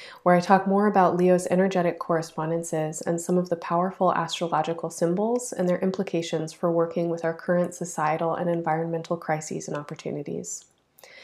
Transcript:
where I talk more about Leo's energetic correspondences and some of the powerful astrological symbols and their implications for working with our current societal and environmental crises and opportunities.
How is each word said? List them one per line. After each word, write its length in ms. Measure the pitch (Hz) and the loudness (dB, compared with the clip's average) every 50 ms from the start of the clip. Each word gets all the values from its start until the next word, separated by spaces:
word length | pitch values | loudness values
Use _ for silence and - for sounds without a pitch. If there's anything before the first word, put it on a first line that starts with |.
| - - - - - | -18 -20 -10 0 4
where 120 | 175 175 | 6 6
I 40 | 175 | 6
talk 260 | 175 - 196 185 190 | 6 6 6 6 6
more 220 | 196 196 196 208 214 | 4 2 4 4 4
about 300 | 196 196 180 170 175 175 | 6 6 4 4 4 4
Leo's 300 | 180 180 180 180 180 - | 4 6 4 4 2 2
energetic 520 | 180 185 190 190 190 180 170 175 170 - | 2 2 2 4 2 2 0 0 0 -2
correspondences 1000 | - - 170 160 160 - - - 156 160 165 165 170 - 170 156 156 156 156 - | -2 -2 -2 -2 -2 -4 -6 -6 -4 -2 -2 -2 -4 -2 -2 -2 -2 -2 -4 -6
and 180 | - - 170 170 | -4 -2 -2 -2
some 180 | - - 180 180 | -2 0 0 0
of 120 | 180 180 | 0 0
the 80 | 170 170 | -2 -4
powerful 560 | - - 170 170 180 190 185 - 190 175 - | -4 -2 0 0 0 0 0 0 2 2 2
astrological 760 | - 165 160 - - 180 165 160 151 156 165 165 165 - 165 | 2 -2 -4 -4 -4 -4 -2 0 0 0 0 -4 -6 -6 -8
symbols 640 | - - 175 170 175 185 208 226 247 247 247 - | -4 0 0 0 2 2 0 0 0 -2 -4 -6
and 160 | - - 185 180 | -4 -2 0 0
their 120 | 180 - | 0 0
implications 760 | 196 190 185 - 190 - - 165 165 - 175 160 156 160 - | 0 -2 -2 -2 -4 -2 -2 -4 -2 -2 -2 -4 -4 -4 -6
for 180 | - - 170 | -2 0 0
working 380 | 165 170 165 170 - 180 170 170 | 2 2 2 0 0 -2 -2 -2
with 160 | 165 170 165 | -2 -2 -2
our 80 | 165 165 | -4 -4
current 420 | 165 - - 175 175 175 175 - | -4 -2 0 2 2 2 0 -4
societal 600 | - 175 170 - - 156 151 156 160 170 165 160 | -8 -10 -8 -4 -2 0 0 0 0 0 -2 -2
and 140 | - 175 175 | 0 0 0
environmental 680 | 170 170 170 165 156 160 165 165 165 165 160 - 175 170 | 0 0 0 0 0 0 0 -2 -4 -4 -4 -4 -6 -4
crises 500 | - - 156 156 156 - - 160 165 - | -2 -2 -2 -2 -4 -6 -8 -8 -8 -6
and 80 | 151 | -8
opportunities. 880 | 147 147 - 160 - - 147 - 147 143 - - - 180 - - - - _ _ _ _ _ _ _ - - - - | -8 -8 -10 -12 -10 -8 -8 -6 -6 -6 -6 -8 -8 -8 -10 -12 -14 -14 _ _ _ _ _ _ _ -20 -20 -20 -20